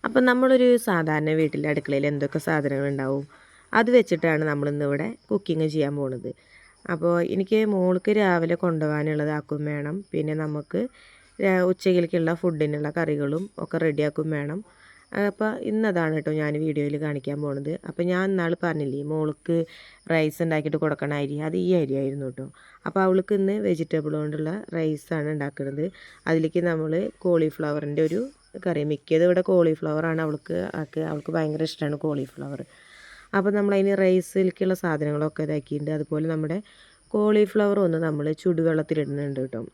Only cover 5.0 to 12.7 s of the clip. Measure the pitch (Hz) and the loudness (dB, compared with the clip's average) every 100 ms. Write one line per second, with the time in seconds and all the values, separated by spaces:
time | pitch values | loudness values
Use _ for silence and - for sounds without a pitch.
5 | 165 240 _ 208 202 160 156 156 143 143 | -4 -8 _ -4 -2 -2 0 0 0 0
6 | 139 131 - - _ - - _ - 170 | -4 -4 -10 -12 _ -20 -20 _ -6 -2
7 | 170 175 170 190 190 220 214 202 180 185 | 0 2 0 -2 2 2 2 2 2 2
8 | - 214 196 175 165 170 180 160 151 151 | 2 2 4 2 2 0 0 0 0 0
9 | 151 151 151 151 147 147 151 147 147 180 | 0 0 -2 -4 -4 -6 -4 -4 -6 -8
10 | 202 160 151 156 156 151 - 180 247 - | -6 -4 -2 -2 -4 -6 -4 -4 -4 -8
11 | - - _ - 196 185 180 185 190 180 | -20 -20 _ -4 0 2 2 2 2 2
12 | 165 175 160 165 180 156 151 | 2 0 0 0 -2 0 -2